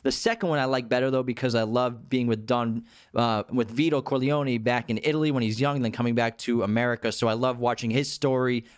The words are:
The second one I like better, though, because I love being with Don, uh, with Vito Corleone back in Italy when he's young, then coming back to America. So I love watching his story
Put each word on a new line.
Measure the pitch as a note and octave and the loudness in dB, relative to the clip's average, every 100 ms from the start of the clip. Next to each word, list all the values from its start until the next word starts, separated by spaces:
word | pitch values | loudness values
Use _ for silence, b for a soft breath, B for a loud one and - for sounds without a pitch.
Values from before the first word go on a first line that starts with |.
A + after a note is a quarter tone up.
The | C3 | -4
second | - A3+ A3+ F3+ | 0 -2 0 0
one | D3 | 0
I | C3 | 0
like | C3 A#2 | 0 0
better, | B2 C3 | 0 2
though, | C3 | 0
because | B2 A2+ B2+ A2+ | -2 -2 0 0
I | |
love | A2 A#2+ B2 A#2 - | 0 0 0 -4 -2
being | B2+ A#2+ | 0 2
with | A2 A2 | 0 0
Don, | A#2+ A#2 A#2 B B B A#2+ | 0 0 -2 B B B -2
uh, | A#2 G#2+ - | 0 0 0
with | B2 G#2+ | -2 0
Vito | A#2+ D#3+ C#3+ | 0 2 2
Corleone | C3+ C3+ C3+ D3 C3+ A#2+ | 0 0 0 0 0 0
back | A#2 A#2+ A#2 | 0 -2 -2
in | A2 | -2
Italy | D3+ D3+ D3+ | 0 0 0
when | C3 | 0
he's | A2+ A2 | 0 0
young, | C#3+ C#3+ | 0 0
then | A2+ | -2
coming | A2+ A#2+ | 0 0
back | A#2 A#2 - | 2 0 -2
to | - A#2 | -2 0
America. | G2 A2+ B2 A#2 A2+ | 2 2 0 0 -4
So | - A#2 | 0 0
I | |
love | A2+ B2+ A#2+ | 0 -2 0
watching | A#2+ A#2 A#2 | -2 -2 0
his | B2+ C#3 | 0 -2
story | - C#3 B2+ B2+ A#2+ B | -2 0 2 2 0 B